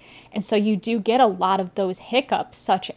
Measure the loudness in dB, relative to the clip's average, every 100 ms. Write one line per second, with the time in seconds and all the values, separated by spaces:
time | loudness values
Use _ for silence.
0 | -18 -20 -12 -8 -2 0 2 0 -2 -4
1 | 0 4 4 2 0 0 -2 -2 -4 -4
2 | -2 -2 0 -2 -4 -8 -2 -2 -2